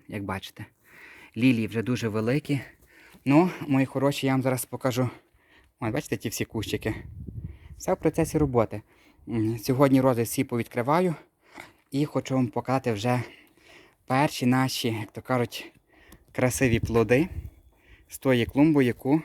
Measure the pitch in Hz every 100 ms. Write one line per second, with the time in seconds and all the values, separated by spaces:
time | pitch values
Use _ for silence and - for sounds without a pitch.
0 | - 104 101 95 - - 107 _ _ -
1 | - - - 113 127 113 107 110 107 120
2 | 113 107 110 143 - 139 - - _ -
3 | - - 131 147 180 - - 135 131 135
4 | 139 139 135 131 131 127 - 120 131 120
5 | 123 - _ _ _ _ _ _ 113 127
6 | - 117 113 - 110 113 98 107 110 -
7 | - - - - - - - - - 185
8 | 160 156 156 160 147 120 107 104 - _
9 | _ _ - 113 107 117 - 127 139 135
10 | 131 117 117 - 131 120 110 123 120 160
11 | 185 151 - _ _ - - _ _ 139
12 | 147 131 - 131 123 120 - 131 123 104
13 | 120 123 113 - _ _ _ - _ _
14 | _ 131 151 - 123 127 131 - 120 110
15 | 107 117 - 127 120 - - - _ _
16 | - - _ - 123 - 131 113 - 113
17 | 113 127 180 - - - _ _ _ -
18 | _ - 135 127 113 131 156 147 123 110
19 | 131 156